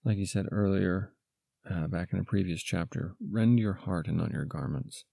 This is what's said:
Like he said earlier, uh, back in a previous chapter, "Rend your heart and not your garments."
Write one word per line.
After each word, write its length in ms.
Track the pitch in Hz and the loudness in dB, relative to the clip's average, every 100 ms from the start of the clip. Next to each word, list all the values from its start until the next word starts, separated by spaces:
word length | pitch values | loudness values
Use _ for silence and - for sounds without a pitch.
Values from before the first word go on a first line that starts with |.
Like 140 | - 104 | 0 0
he 80 | |
said 220 | 95 104 95 | 0 -2 0
earlier, 640 | 104 101 98 95 92 - _ _ _ _ _ - | 2 4 4 2 0 -2 _ _ _ _ _ -6
uh, 160 | 87 80 | -2 -2
back 260 | 87 90 | -2 -2
in 40 | 95 | -2
a 60 | |
previous 380 | - 101 90 82 | 0 0 0 -2
chapter, 540 | - 87 85 - 85 - | -2 -2 -2 -4 -6 -8
"Rend 380 | - 104 113 120 | -4 2 6 6
your 160 | 107 | 4
heart 340 | 92 - 90 80 | -2 -2 -4 0
and 80 | 82 | -2
not 160 | 82 | -2
your 140 | 71 - | -2 -6
garments." 580 | 73 69 71 - - - | -4 -4 -4 -6 -14 -20